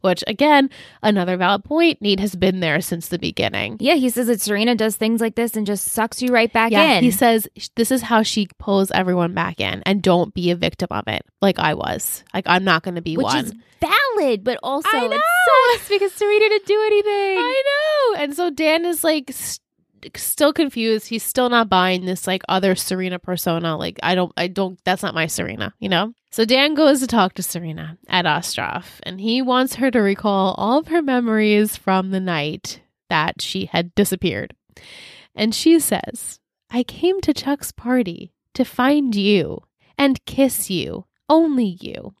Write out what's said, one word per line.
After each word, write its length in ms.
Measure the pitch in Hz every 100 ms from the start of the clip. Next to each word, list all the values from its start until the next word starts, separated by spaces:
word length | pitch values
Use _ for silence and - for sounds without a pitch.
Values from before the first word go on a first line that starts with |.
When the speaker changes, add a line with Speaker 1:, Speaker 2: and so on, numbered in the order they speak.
Speaker 1:
which, 200 | 196 180 -
again, 420 | 214 294 285 269 - - -
another 340 | 214 208 180 180
valid 260 | 180 196
point. 380 | - 302 339 -
Nate 180 | 208 190
has 160 | 202 180
been 240 | 185 185
there 200 | 170 151
since 260 | - 170 -
the 100 | 160
beginning. 580 | - - - - 104 -
Speaker 2:
Yeah, 140 | 240
he 160 | 330 254
says 160 | 233 240
that 140 | 226
Serena 320 | 208 202 220
does 220 | 233 220 208
things 240 | 220 226
like 140 | 226 220
this 200 | 233 220
and 100 | 202
just 200 | 202 -
sucks 340 | - 226 -
you 100 | 247
right 200 | 240 233
back 180 | 233 226
Speaker 1:
Yeah, 280 | 226 311 214
Speaker 2:
in. 60 |
Speaker 1:
he 60 | 247
says, 360 | 196 240 226 - -
"Sh-, 120 | - -
this 140 | 226
is 100 | 262
how 200 | 226 233
she 260 | 220 - 202 _
pulls 320 | - 196 190
everyone 420 | 180 185 180 170
back 260 | 185 170 165
in, 240 | 98 98 -
and 160 | 196
don't 320 | 185 175 -
be 160 | - 175
a 60 | 175
victim 320 | 165 - 175
of 140 | - -
it 140 | 104 - _
like 180 | 196 -
I 160 | 156
was. 500 | 151 - - - - _
Like, 100 | 190 -
I'm 180 | 180
not 180 | 190 165
gonna 180 | 185 175
be 140 | 165 160
Speaker 2:
Which 80 |
Speaker 1:
one." 200 | 269 254 220
Speaker 2:
is 80 | 214 _ _
valid, 640 | - 403 554 427 294 220
but 140 | 214 240
also 260 | - 269 -
Speaker 1:
I 120 | 440
Speaker 2:
it 60 | 480
Speaker 1:
know. 100 | 554 640 719 719 605 494
Speaker 2:
sucks 140 | 466 -
because 240 | 403 392
Serena 340 | - 415 415 427
didn't 180 | 415 403
do 160 | 415 427
anything. 520 | 415 415 403 392 381
Speaker 1:
I 240 | 480 523 539
know! 540 | 571 605 605 523 381
And 120 | 294
so 140 | 285 349
Dan 340 | 277 311 320 339
is, 180 | 330
like, 260 | 330 311 254
st-, 300 | 254 - - _ _ _ _ - -
still 360 | - - 294
confused. 560 | 302 294 240 226 220 -
He's 140 | 226
still 240 | - - 247
not 180 | 240 220
buying 360 | 190 185 185 185
this, 200 | 185 -
like, 160 | 185 -
other 260 | 185 190 185
Serena 420 | - 185 185 180
persona. 580 | - 180 - 165 165 156
Like, 220 | - -
I 120 | 160
don't, 180 | 185 180 -
I 80 | 175
don't, 320 | 190 190 185
that's 180 | - 185
not 120 | 196
my 120 | - 156
Serena, 480 | - 85 107 98 _
you 80 | 190
know? 240 | 156 214 - _
So 140 | - 220
Dan 280 | 262 294
goes 260 | 302 311 277
to 60 | 254
talk 280 | 233 190
to 80 | -
Serena 560 | 180 175 170 156 156 165 -
at 160 | 185
Ostroff, 760 | 175 151 - - - - - -
and 180 | - 185
he 220 | 214 247
wants 320 | 254 254 262 -
her 140 | 262
to 80 | 240
recall 540 | 202 196 214 196 190 -
all 220 | 208 269
of 100 | -
her 140 | 330
memories 760 | 285 254 240 220 214 208 214 -
from 340 | - 190 190
the 100 | 190
night 600 | 185 160 147 165 - - _ _ _
that 320 | 160 151 -
she 240 | - 190 190
had 280 | 165 175
disappeared. 600 | - 208 196 180 101 - - _ - - - - - -
And 200 | - 214
she 240 | 220 320 330
says, 580 | - 202 - 240 - - _ _ _
"I 140 | 240
came 360 | 240 - 349 381
to 120 | 349
Chuck's 380 | 285 - 285 -
party 600 | - 240 254 190 170 185 _ _
to 100 | -
find 500 | 254 - 254 294 269
you 500 | 202 196 208 151 - _ _ _ -
and 260 | 277 262
kiss 460 | - - 269 - -
you, 360 | 180 95 85 - _ _
only 480 | 320 330 269 214 180
you. 340 | - - - 196